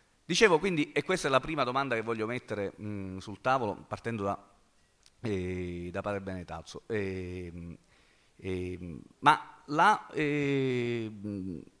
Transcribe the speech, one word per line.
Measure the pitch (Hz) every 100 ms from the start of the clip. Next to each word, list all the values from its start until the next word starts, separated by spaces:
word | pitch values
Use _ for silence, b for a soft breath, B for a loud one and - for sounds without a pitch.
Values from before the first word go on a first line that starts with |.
| b b -
Dicevo, | 175 220 160
quindi, | 190 165 143
e | 147
questa | - 185 147
è |
la | 131
prima | 143 156
domanda | 123 131 139 117
che |
voglio | 110 113 110
mettere, | 123 - 123 101 -
mm, | 104 104 95 95
sul | 107 98
tavolo, | 127 135 110 - -
partendo | 101 117 117
da | 98 - - - _ _ _ _ - _ 117
eh, | 95 90 92 90 87 87
da | 98
padre | 92 101
Benetazzo. | 95 92 85 82 - - -
Ehm, | 110 95 92 90 90 87 85 85 - _ b b b b -
ehm, | 95 92 90 87 87 67 - -
ma | 139 151 - - -
la, | 151 190 185 -
ehm, | - 147 147 143 139 131 123 120 117 110 107 104 101 95 80 - _